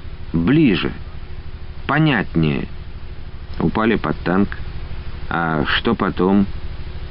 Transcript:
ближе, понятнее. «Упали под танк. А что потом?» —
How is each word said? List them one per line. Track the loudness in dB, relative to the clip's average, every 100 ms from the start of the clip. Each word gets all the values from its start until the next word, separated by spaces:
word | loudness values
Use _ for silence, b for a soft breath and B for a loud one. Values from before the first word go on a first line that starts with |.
| -10 -8 -2
ближе, | 0 4 6 6 4 0 -4 -8 -10 -8 -8 -8 -8 -8 -6 0
понятнее. | 4 4 4 2 2 2 2 -4 -8 -10 -10 -10 -8 -10 -10 -8 -2
«Упали | 0 2 2 2
под | 0 -2
танк. | 0 2 2 -2 -6 -6 -6 -6 -6 -6 -4
А | -2 0 0 0
что | 0 0 0
потом?» — | 0 2 4 4 4 0 -6 -6 -6 -8 -6